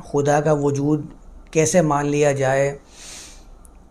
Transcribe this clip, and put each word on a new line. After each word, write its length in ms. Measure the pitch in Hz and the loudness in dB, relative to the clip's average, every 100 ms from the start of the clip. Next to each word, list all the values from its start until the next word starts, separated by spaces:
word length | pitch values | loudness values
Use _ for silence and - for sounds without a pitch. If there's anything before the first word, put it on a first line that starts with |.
| - | -4
خدا 300 | 143 143 147 | -2 2 2
کا 100 | 151 | 2
وجود 540 | 151 143 131 143 151 147 - - - - | 0 0 0 0 -2 -4 -16 -20 -20 -4
کیسے 300 | 160 156 180 | 0 2 2
مان 240 | 156 143 147 | 2 0 0
لیا 260 | 147 147 | 2 2
جائے، 460 | 135 131 135 139 143 - - - - - - - - - - - | 2 0 2 0 -4 -16 -20 -20 -18 -20 -20 -20 -20 -20 -20 -20